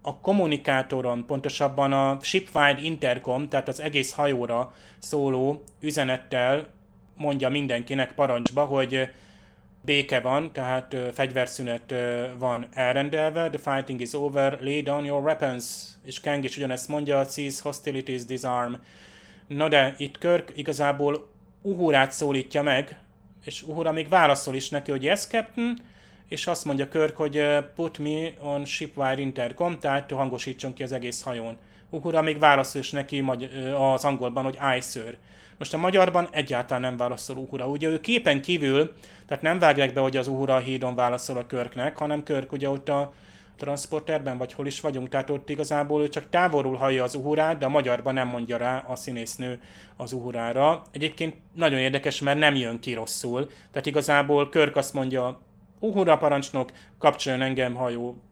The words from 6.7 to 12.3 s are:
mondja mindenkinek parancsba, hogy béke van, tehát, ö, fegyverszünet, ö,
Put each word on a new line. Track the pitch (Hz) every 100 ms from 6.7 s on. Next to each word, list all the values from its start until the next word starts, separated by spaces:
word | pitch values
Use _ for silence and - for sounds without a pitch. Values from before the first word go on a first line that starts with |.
| - - - - -
mondja | 147 143 127
mindenkinek | 143 139 120 120 139 127
parancsba, | - 139 120 120 127 147
hogy | 139 131 131 131 - - - - _ _ _
béke | - 143 139 131
van, | 120 135 160
tehát, | 151 127 127 127
ö, | 135 123
fegyverszünet, | 123 135 127 123 - 127 117 -
ö, | 127 123 120 123